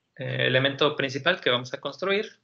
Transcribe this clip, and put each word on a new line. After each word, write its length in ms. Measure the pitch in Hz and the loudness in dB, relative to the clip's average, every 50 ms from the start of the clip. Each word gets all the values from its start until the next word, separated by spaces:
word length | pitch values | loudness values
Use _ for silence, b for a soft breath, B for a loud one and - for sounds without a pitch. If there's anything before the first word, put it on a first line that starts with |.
| _ _ _ | _ _ _
eh, 300 | - 127 127 127 - 127 | -10 -8 -4 -2 0 2
elemento 480 | 127 127 131 135 139 135 135 151 147 151 | 2 4 4 4 2 2 2 2 2 2
principal 460 | - 139 131 127 143 135 170 185 180 | 0 -2 -4 -4 -2 0 0 0 0
que 100 | - 139 | 2 0
vamos 240 | 123 123 127 127 - | 0 0 0 -4 -10
a 60 | - | -8
construir. 580 | - 143 135 - 180 190 196 196 135 113 - _ | -8 -8 -8 -4 -2 0 0 0 -2 -4 -10 _